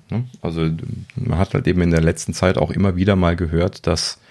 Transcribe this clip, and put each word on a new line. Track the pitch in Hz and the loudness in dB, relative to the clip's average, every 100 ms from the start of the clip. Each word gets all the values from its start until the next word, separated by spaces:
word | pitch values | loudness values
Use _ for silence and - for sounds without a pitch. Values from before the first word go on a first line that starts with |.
| - | -8
ne? | 101 123 - | -6 -6 -8
Also, | 85 82 80 80 - - - - | -6 -2 -2 -2 -6 -12 -10 -8
man | - 87 | -2 0
hat | 98 | 0
halt | - - | 0 0
eben | 92 | 2
in | 85 | 4
der | 82 | 4
letzten | 80 82 - | 2 0 -4
Zeit | - 90 - | 0 0 2
auch | 87 | 0
immer | - 98 90 | 0 0 2
wieder | 98 | 2
mal | 95 87 85 | 4 2 0
gehört, | 82 80 90 - - | 0 0 0 -2 -2
dass, | 82 - - _ | -2 -4 -8 _